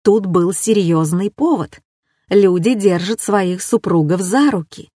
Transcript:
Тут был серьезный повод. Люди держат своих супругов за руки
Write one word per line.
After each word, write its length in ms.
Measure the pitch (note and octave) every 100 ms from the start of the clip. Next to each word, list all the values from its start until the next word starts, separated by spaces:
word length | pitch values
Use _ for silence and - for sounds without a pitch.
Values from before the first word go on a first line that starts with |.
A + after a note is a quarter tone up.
Тут 240 | - G#3+
был 280 | G3 F3 F3
серьезный 760 | F#3+ - G#3 E3+ E3 D#3 F3 G3+
повод. 500 | - D#4 C#4+ D3+ - _ _ _ _ _
Люди 440 | G3+ F#3+ F3+ F#3+
держат 480 | A#3 G3 F3 F3+ A3+
своих 400 | - G#3 F3+ F3+
супругов 600 | - A3+ G3+ E3+ D3+ F3+
за 280 | F3+ B3 D4
руки 400 | G3+ D#3 - -